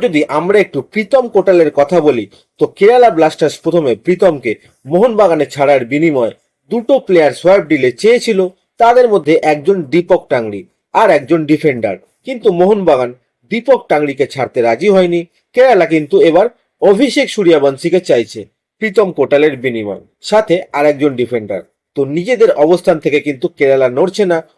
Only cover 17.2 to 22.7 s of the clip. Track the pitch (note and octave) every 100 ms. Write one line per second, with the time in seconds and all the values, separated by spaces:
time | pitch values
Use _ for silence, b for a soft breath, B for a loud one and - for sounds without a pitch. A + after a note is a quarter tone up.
17.2 | B3+ - F3 D#3 C#3 C3+ E3+ F3+ F3+ C3
18.2 | - A#2 - _ _ - G#3+ G3 G#3+ D#3
19.2 | C3+ C#3+ D3+ C3+ B2+ A#2 G2+ F#2 _ _
20.2 | - G#3+ G#3+ C#3+ - C#3+ D3 C#3+ D3 B2
21.2 | A#2 A#2+ G#2 F#2+ - _ _ - C3+ D#3
22.2 | F#3+ A#3 A3 - D#3